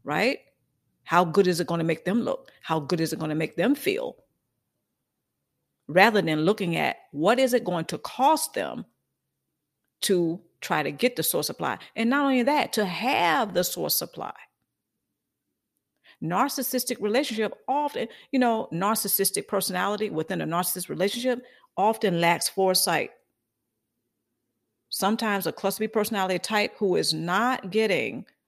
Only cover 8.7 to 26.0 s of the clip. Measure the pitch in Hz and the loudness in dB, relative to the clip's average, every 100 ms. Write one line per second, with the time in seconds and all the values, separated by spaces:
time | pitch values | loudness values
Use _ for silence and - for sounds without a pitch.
8.7 | - 175 _ _ _ _ _ _ _ _ | -8 -14 _ _ _ _ _ _ _ _
9.7 | _ _ _ - 180 165 175 - _ - | _ _ _ 0 2 2 -4 -10 _ -4
10.7 | 156 147 143 247 240 160 156 147 - 143 | -2 -2 0 -2 0 -2 -2 -4 -4 -4
11.7 | 104 - - 226 277 277 254 240 294 - | -4 -8 -4 0 2 2 2 2 2 0
12.7 | 214 190 165 240 - 165 277 208 175 180 | -2 -2 -2 -2 2 2 2 0 -2 -2
13.7 | 175 156 - - 160 - - - _ _ | -4 -2 -2 -4 -10 -12 -14 -20 _ _
14.7 | _ _ _ _ _ _ _ _ _ _ | _ _ _ _ _ _ _ _ _ _
15.7 | _ _ _ _ _ 160 185 277 - 240 | _ _ _ _ _ -4 0 0 -2 -4
16.7 | 254 - 226 202 240 302 220 214 - - | -4 -4 -4 0 0 0 -2 -4 -4 -4
17.7 | 277 294 - - - - 269 240 220 - | -2 -2 -4 -8 -10 -2 2 2 0 -4
18.7 | 165 202 220 196 - 196 - - 202 185 | -2 0 0 0 0 0 -2 -2 -2 -2
19.7 | 180 196 208 208 156 156 180 156 170 180 | -2 -2 -2 -4 -4 -4 -4 -2 -2 -2
20.7 | 185 175 156 196 240 254 247 - - _ | -4 -6 -2 -2 0 -2 -2 -6 -20 _
21.7 | - 208 220 208 170 170 170 - - 190 | 0 2 2 0 2 2 2 0 2 2
22.7 | 185 196 160 - - _ _ _ _ _ | 2 2 0 -2 -10 _ _ _ _ _
23.7 | _ _ _ _ _ _ _ _ _ _ | _ _ _ _ _ _ _ _ _ _
24.7 | _ _ - 196 220 220 196 - - 196 | _ _ -2 0 0 0 -2 -2 -2 -4
25.7 | 202 220 220 | -2 -2 -2